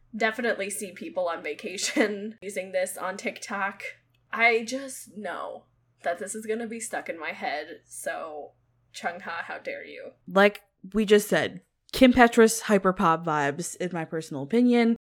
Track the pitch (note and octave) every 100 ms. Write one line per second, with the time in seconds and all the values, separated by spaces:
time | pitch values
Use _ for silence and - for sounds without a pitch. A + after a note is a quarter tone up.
0 | _ G#3+ A3+ A3 A#3 G3 G3 G3+ G3+ F3
1 | G3+ E3+ F3 E3 D#3 D3+ F#3 F#3 - -
2 | G#3+ G#3 G#3 G#3+ F#3 F#3+ F#3 F#3 F#3+ -
3 | F#3 G3 A3 - - G3+ G3 - - -
4 | _ _ _ A3 A#3 A3+ A3+ C4 C4+ -
5 | - G#3 G3 E3 - - _ _ _ _
6 | F3+ E3+ - G#3+ A3 A3 A#3 A3+ A3 D#3
7 | D3 E3 D#3 F#3+ D#3+ C#3+ D#3 D#3+ _ -
8 | - F3 D#3+ D3+ - _ _ _ _ -
9 | G3 F3 F3 E3+ - D#3 - - - -
10 | - - - F3+ G3+ G#3 _ _ F#3+ G#3
11 | G#3 G#3 G#3 F3 A2+ - _ _ _ -
12 | C4 B3+ A#3+ A#3+ A3+ - - G3+ F#3+ F#3
13 | F3+ D#3+ E3+ D3+ C#3+ D3+ E3+ - F3+ F3
14 | D#3+ E3 D#3 D3 C#3 A#3 B3 A#3+ A#3 A#3